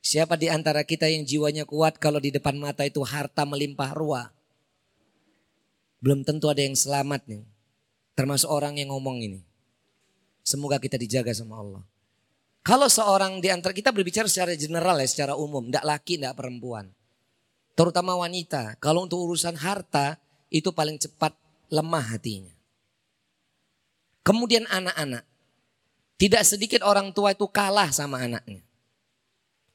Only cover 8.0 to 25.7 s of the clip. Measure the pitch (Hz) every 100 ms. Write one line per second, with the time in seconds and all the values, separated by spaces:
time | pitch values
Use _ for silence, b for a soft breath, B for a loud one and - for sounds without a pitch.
8 | _ - 135 139 160 147 143 143 139 139
9 | 135 123 110 95 87 _ _ _ _ _
10 | _ _ _ _ - 139 143 139 135 131
11 | 117 127 120 110 113 110 101 98 95 _
12 | _ _ _ _ _ _ - 254 277 -
13 | 208 196 190 190 185 180 180 185 220 214
14 | 180 208 214 185 175 165 151 165 175 165
15 | 131 - 139 143 147 147 117 143 151 147
16 | - 170 131 123 127 123 123 110 98 98
17 | _ _ _ _ _ _ _ - 170 175
18 | 180 180 175 180 165 147 110 110 147 165
19 | 185 175 175 170 170 165 165 202 175 147
20 | 143 160 _ _ _ 160 - - 151 151
21 | - _ 156 - _ _ _ 156 160 165
22 | 113 113 117 98 92 82 _ _ _ _
23 | _ _ _ _ _ _ _ _ _ _
24 | _ _ - 220 240 226 226 190 185 165
25 | 143 120 - _ _ _ _